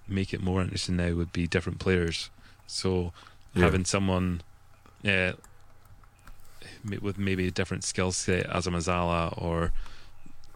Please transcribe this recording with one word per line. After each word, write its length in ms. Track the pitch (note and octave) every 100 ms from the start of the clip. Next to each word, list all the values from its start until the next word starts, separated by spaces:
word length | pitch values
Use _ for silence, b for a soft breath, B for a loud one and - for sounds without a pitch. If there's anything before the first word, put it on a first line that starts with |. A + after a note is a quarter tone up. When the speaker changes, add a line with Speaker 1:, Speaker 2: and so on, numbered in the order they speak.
| -
Speaker 1:
make 260 | F#2+ F#2+
it 80 | -
more 200 | F#2 F#2
interesting 340 | F#2 - - F2
now 180 | F2
would 200 | E2+ E2+
be 140 | - E2+
different 320 | F#2 F2+ E2
players. 500 | F#2+ F2+ E2+ - - - B B -
So 460 | - F#2+ F#2 F2 B B B B
Speaker 2:
Yeah. 120 | F#2 E2+
Speaker 1:
having 200 | F#2 F#2
someone, 560 | G2 G2 F#2 F2+ F2 - - - - - -
uh, 300 | G#2 F#2+ F2+ - - - - - - - - - - - - B B B G#2+
m-, 140 | G2
with 160 | G2+ G2
maybe 300 | G2 F#2 F#2
a 40 |
different 320 | F2 F#2+ F#2
skill 280 | - - F#2
set 320 | F2+ - F#2 -
as 180 | F#2 F2
a 40 |
Mazzala 680 | F2 E2 F2 F2 E2+ E2 -
or, 320 | F2 E2 E2+ B B B B B - - -